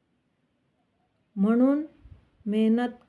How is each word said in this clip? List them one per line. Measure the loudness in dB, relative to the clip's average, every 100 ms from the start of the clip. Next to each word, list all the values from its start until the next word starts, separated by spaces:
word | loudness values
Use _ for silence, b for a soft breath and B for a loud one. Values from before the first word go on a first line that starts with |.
| _ _ _ _ _ _ _ _ _ _ _ _ _ -2
म्हणून | 0 2 2 0 -6 _ -20 -20 _ _ -6
मेहनत | -2 0 0 -4 -8